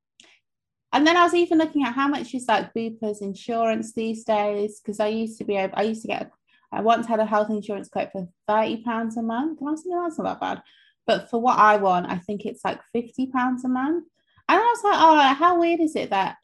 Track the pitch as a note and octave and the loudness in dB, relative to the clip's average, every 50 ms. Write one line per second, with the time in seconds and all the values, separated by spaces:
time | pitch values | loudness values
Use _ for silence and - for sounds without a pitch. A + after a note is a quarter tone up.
0 | _ _ _ _ - _ _ _ _ _ _ _ _ _ _ _ _ - - C4 | _ _ _ _ -20 _ _ _ _ _ _ _ _ _ _ _ _ -2 0 2
1 | D4+ D#4+ E4+ F4+ F4 F4 F4 F4 F4 E4+ E4+ D#4+ D#4+ D#4 - D4 C4+ A#3 A#3+ C4+ | 4 4 6 6 4 4 4 2 2 4 4 2 2 2 0 -2 -2 -2 0 0
2 | C#4 C#4+ D4 B3+ A#3+ - - B3+ B3 - G#3+ F#3+ F3+ - - A3+ A3+ A3+ A3 A3 | 0 0 0 -2 -6 -8 -10 -6 -2 0 0 0 0 -4 -6 -6 -6 -8 -8 -8
3 | A3 G#3+ G#3 G#3 G3+ G3 F#3+ - - - A#3 A3+ A3+ A3+ A3 A3+ A3 - - A#3 | -6 -6 -6 -6 -8 -10 -10 -10 -8 -6 -2 -2 0 0 0 -2 -4 -8 -8 -6
4 | A3+ A3+ A3 A3 - - G#3+ G#3 G#3 G#3 G#3 G3+ G#3 G#3+ G#3 - - - G3+ - | -6 -6 -6 -6 -2 -2 0 0 0 -2 -2 -2 -4 -6 -8 -10 -12 -8 -4 -2
5 | G#3+ G#3+ A3 A3+ A3+ A3 A3 - - - G3+ G3 F#3+ F#3+ - - G#3 A3 A3 A3 | -2 -2 -2 -4 -4 -6 -8 -8 -6 -4 -2 -2 -2 -2 -2 -2 -2 -2 -2 -6
6 | - - - - - - _ _ _ _ _ _ _ - - - G3+ A3+ A#3 A3+ | -6 -8 -8 -8 -8 -12 _ _ _ _ _ _ _ -12 -8 -2 2 2 2 2
7 | A#3 A#3 A#3 G#3+ A3 G#3 A3 G#3 G#3+ G#3+ G#3+ G#3+ G#3 - G3+ F#3+ F#3+ - - G3 | 2 -2 0 0 0 2 2 0 0 0 -2 -6 -6 -6 -8 -10 -10 -8 -6 -6
8 | - - - G3 F#3 F3 _ _ _ - G#3 A3 A3 A3 A3+ A3 A3 A#3+ A3+ A3+ | -6 -6 -8 -12 -12 -12 _ _ _ -2 0 0 0 0 -4 -6 -6 -6 -6 -4
9 | A#3 A3+ A3+ A#3+ A3+ A3+ A3+ A#3 D4 D#4+ D#4 - C4+ D4 D#4 D4+ - F4+ F4 F4 | -6 -6 -6 -6 -6 -6 -4 -4 -4 -4 -6 -6 -6 -6 -6 -6 -6 -6 -6 -4
10 | F4 E4+ D#4 - - F#3+ F#3 - F#3 F#3 F3+ F3+ - _ _ _ _ _ _ _ | -4 -6 -6 -6 -6 -6 -6 -6 -6 -8 -8 -8 -12 _ _ _ _ _ _ _
11 | _ - G3+ F3 - - - A#3 A#3 B3+ - - G#3 G#3+ G#3+ G#3 G3 F#3+ F3+ F3+ | _ -2 -2 -2 -2 -4 -4 -2 0 2 4 6 6 6 6 4 4 2 2 2
12 | F3 - F#3 F3+ - - G#3 G3+ G#3 G#3+ - - - F#3+ - - - _ - A#3 | 0 -4 -6 -8 -8 -8 -10 -8 -8 -10 -10 -6 -6 -6 -6 -6 -10 _ -6 -6
13 | A#3+ A#3 - - C4 C4 - B3+ B3 B3+ B3+ B3 B3+ B3+ B3+ B3+ C4+ D4 E4 F4 | -6 -6 -6 -6 -6 -4 -2 -2 -2 -2 -2 -4 -4 -4 -2 -2 -2 -2 -4 -4
14 | E4 _ _ _ _ _ _ _ _ - D4+ F#4+ A4+ A#4+ A#4 A4 G4 G#4 F4+ - | -6 _ _ _ _ _ _ _ _ 2 2 4 4 2 2 2 2 2 4 6
15 | D#4+ E4 D#4 D4+ C#4 C4+ C4+ C#4 D#4+ F4+ F4+ E4+ E4+ E4+ E4+ E4 E4 D#4 - G#3 | 8 8 8 8 6 4 4 4 4 4 4 4 2 2 2 2 0 0 -2 -4
16 | - - G#3 G3 F#3 F#3 - - | -4 -2 0 0 -2 -2 -4 -8